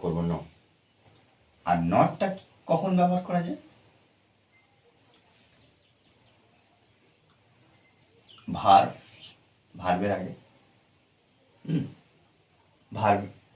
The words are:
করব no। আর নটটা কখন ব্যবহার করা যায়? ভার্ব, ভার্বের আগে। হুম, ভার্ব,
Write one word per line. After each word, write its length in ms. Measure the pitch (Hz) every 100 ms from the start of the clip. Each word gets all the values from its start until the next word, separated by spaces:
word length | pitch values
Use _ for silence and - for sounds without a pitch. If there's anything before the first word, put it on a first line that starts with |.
করব 140 | 87 82 85
no। 80 | 80 - _ _ _ _ _ _ _ _ _ _ _ 87
আর 80 | 87 85
নটটা 360 | 110 - - 196 190 - _ -
কখন 220 | 165 190 180
ব্যবহার 240 | 180 180 -
করা 140 | 175 170
যায়? 120 | 294 - _ _ _ _ _ _ _ _ _ _ _ _ _ _ _ _ _ _ _ _ _ _ _ _ _ _ _ _ _ _ _ _ _ _ _ _ _ _ _ _ _ _ _ _ - - - -
ভার্ব, 440 | 87 104 98 - - - - - - _ _ _ -
ভার্বের 360 | 90 90 101 92
আগে। 160 | 92 - - _ _ _ _ _ _ _ _ _ _ _ -
হুম, 200 | 147 - - _ _ _ _ _ _ _ _ -
ভার্ব, 300 | 107 107 101 101 - _